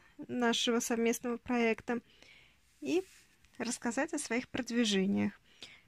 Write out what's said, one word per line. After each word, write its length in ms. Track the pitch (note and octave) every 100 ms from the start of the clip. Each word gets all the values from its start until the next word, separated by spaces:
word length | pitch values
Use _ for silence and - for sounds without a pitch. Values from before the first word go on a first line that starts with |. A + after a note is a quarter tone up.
| - - D4
нашего 500 | B3 A#3 A#3 B3 A#3
совместного 560 | - A3+ A3+ A#3+ B3 A#3
проекта, 640 | - B3 A3+ A3 - A#3+ - - - - - _ _ _
и 220 | C#4 E4 F#4+ - - _ - -
рассказать 560 | A3+ - A#3+ A#3 D#4
о 60 | D4
своих 300 | - A#3 -
продвижениях. 840 | - B3 A#3 A3+ G3 F#3+ G3+ G#3 - _ - - -